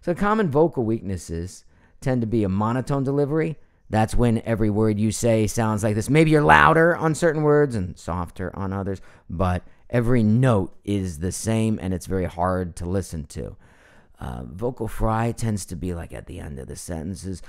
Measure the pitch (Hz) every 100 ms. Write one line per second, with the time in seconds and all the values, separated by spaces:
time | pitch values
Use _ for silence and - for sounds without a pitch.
0 | - 175 202 220 196 131 165 - 110 113
1 | 92 92 - 82 87 - - _ _ _
2 | 131 127 113 113 101 95 107 123 123 143
3 | 135 139 143 160 160 151 - _ - 104
4 | - - 120 113 - 117 110 104 110 104
5 | 110 101 117 113 107 110 110 107 107 107
6 | - 143 160 156 151 156 151 160 165 170
7 | 160 151 170 151 151 147 143 117 90 -
8 | - 85 87 - 92 - 98 98 98 95
9 | - - _ 85 90 90 - - - 120
10 | 117 127 107 117 131 107 92 - - 101
11 | 95 76 90 - - 113 110 107 87 90
12 | - 95 85 85 90 92 92 80 87 95
13 | 90 80 76 - 57 90 - _ _ -
14 | _ - 67 60 64 78 120 127 113 -
15 | 110 110 117 113 117 107 - 87 90 85
16 | 82 62 - 64 85 69 62 76 - 85
17 | 78 95 92 92